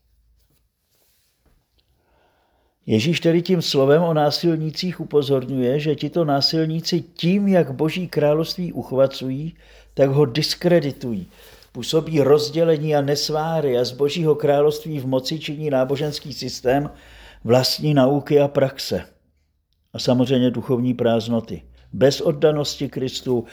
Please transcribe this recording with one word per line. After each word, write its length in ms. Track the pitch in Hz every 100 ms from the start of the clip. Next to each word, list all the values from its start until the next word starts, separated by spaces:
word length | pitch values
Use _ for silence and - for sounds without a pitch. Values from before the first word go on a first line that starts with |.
| _ _ _ _ _ _ _ _ _ _ _ _ _ _ _ _ _ _ _ _ _ _ _ _ _ _ _ _ -
Ježíš 340 | 110 143 156
tedy 220 | 170 170
tím 200 | 175 175
slovem 420 | - 143 135 151
o 100 | 170
násilnících 840 | 156 147 - 170 160 156 - 185 -
upozorňuje, 800 | 156 147 135 135 127 135 123 147
že 160 | 151 147
tito 300 | 151 175 156
násilníci 760 | 139 - 165 160 165 - 175
tím, 460 | - - 165 202 196
jak 260 | 185 135
Boží 340 | 127 156 180 175
království 640 | 151 147 151 160 - 175
uchvacují, 840 | 131 - 131 135 - 131 135 165 - - - -
tak 160 | - 139
ho 160 | 139 143
diskreditují. 1040 | 147 151 - 175 170 143 - 127 101 87 - - - _
Působí 500 | 123 113 160 151 156
rozdělení 720 | 135 151 147 156 165 151 156 147
a 60 |
nesváry 760 | 143 147 - 151 160 160 143 120
a 60 |
z 80 | 120
Božího 440 | 127 143 175 156 147
království 640 | 147 143 151 151 165 147
v 80 | 127
moci 320 | 131 131 160
činí 300 | - 147 151
náboženský 640 | 131 131 139 151 147 151
systém 560 | 117 127 - 120 139 147 - - - - -
vlastní 500 | 110 127 127 - 151
nauky 460 | 143 131 143 143 147
a 80 | 139
praxe. 600 | - 131 - - 92 - _ _ _ _ _ _ _ _
A 60 | 117
samozřejmě 520 | - 123 123 127 123
duchovní 420 | 117 123 120 123
prázdnoty. 720 | 123 117 113 113 117 - 90 - - -
Bez 280 | 98 139 -
oddanosti 680 | 175 143 156 151 139 - 139
Kristu, 560 | 123 131 - 131 120 -